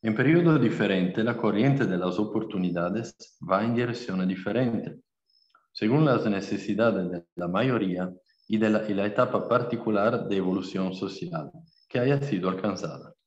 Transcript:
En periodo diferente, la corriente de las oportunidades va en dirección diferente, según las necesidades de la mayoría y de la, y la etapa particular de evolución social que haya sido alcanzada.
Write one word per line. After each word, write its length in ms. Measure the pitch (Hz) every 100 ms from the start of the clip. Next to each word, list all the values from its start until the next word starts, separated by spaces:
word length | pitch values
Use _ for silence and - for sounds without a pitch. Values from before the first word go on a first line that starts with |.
En 100 | 113
periodo 460 | 107 135 170 165 151
diferente, 640 | 117 107 104 95 90 113
la 120 | 113 117
corriente 520 | 110 101 135 139 104
de 100 | 90
las 220 | 90 90
oportunidades 960 | 107 110 110 98 90 85 87 104 117 - - _
va 220 | 87 95
en 100 | 113
dirección 540 | 120 120 113 - 92 92
diferente, 720 | 92 - 110 127 110 - - _ _ _ _ _ _ _
según 340 | - 107 139 156
las 220 | 120 110
necesidades 840 | 98 - 98 98 101 117 95 90
de 160 | 87 -
la 140 | - 87
mayoría 640 | 95 123 120 95 90 92 92 _ _ _
y 120 | 107
de 100 | 110
la, 180 | 107 107
y 60 |
la 140 | 98 101
etapa 400 | 104 123 107 -
particular 800 | 120 120 113 - 104 104 120 -
de 100 | 98
evolución 560 | 92 95 92 95 95
social 560 | 92 98 - 87 87 73 - - _ _
que 80 | 123
haya 240 | 123 143
sido 280 | 139 95 92
alcanzada. 680 | 92 107 95 80 78 - _